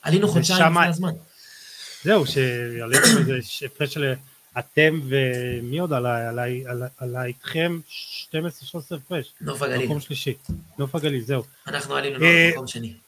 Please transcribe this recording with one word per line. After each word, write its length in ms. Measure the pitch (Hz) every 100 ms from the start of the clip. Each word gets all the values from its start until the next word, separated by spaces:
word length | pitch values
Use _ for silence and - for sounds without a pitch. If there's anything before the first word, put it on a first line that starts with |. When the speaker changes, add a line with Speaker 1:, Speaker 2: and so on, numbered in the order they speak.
Speaker 1:
עלינו 260 | - 175 202
חודשיים 320 | 165 160 185
Speaker 2:
ושמה- 200 | 165 170
Speaker 1:
לפני 80 | 170
הזמן. 220 | 165 180 160 - _ - - - - - -
Speaker 2:
זהו, 240 | 160 208 135
שעליתם 880 | 139 131 120 120 117 117 131 226 226
איזה 220 | 160 131
ש-, 220 | 120 -
הפרש 300 | 139 - 147
של, 200 | 151 139 131 - - _ 123
אתם 400 | 120 - 156 156 135
ומי 720 | 135 131 123 123 123 120 143
עוד 140 | 180
עלה, 360 | 139 123 117 117
עלה, 140 | 117 123 127 131
עלה, 220 | 123 127 -
עלה 260 | 127 123 127
איתכם? 540 | 123 - 160 170 170 151
שתים 580 | - - - - 156 170
עשרה, 220 | - 135
שלוש 160 | 170 143
עשרה 120 | 165
הפרש. 360 | 135 175 - -
Speaker 1:
נוף 200 | 147 135
הגליל. 240 | 139 127 127
Speaker 2:
מקום 140 | 147
שלישי. 340 | - 139 - 123 - - - -
נוף 180 | 139 156
הגליל, 280 | 151 139
זהו. 200 | 113 135 - _ -
Speaker 1:
אנחנו 280 | 143 139 139
עלינו 280 | 139 135 160
Speaker 2:
אה, 240 | 170 165
Speaker 1:
למקום 180 | 160 127
שני. 260 | 120 113 -